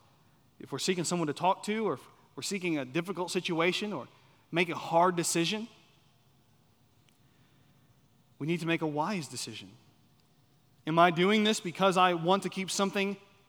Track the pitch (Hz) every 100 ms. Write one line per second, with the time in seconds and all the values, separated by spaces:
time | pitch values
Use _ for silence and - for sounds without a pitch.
0 | _ _ _ _ _ - - 135 - 180
1 | 156 175 156 135 175 196 - 214 208 131
2 | - - _ - - 196 175 151 127 143
3 | 175 170 175 185 175 160 175 175 214 160
4 | 110 - _ _ _ 160 175 147 - 165
5 | 180 175 160 170 170 214 226 - _ _
6 | _ _ _ _ _ _ _ _ _ _
7 | _ _ _ _ _ _ _ _ _ _
8 | _ _ _ - 147 170 160 165 160 147
9 | 165 202 139 123 - 107 95 113 _ _
10 | _ _ _ _ _ _ _ _ - 170
11 | 175 160 185 214 214 220 180 - 196 180
12 | 180 175 165 196 190 - 190 - 196 202
13 | 196 196 - _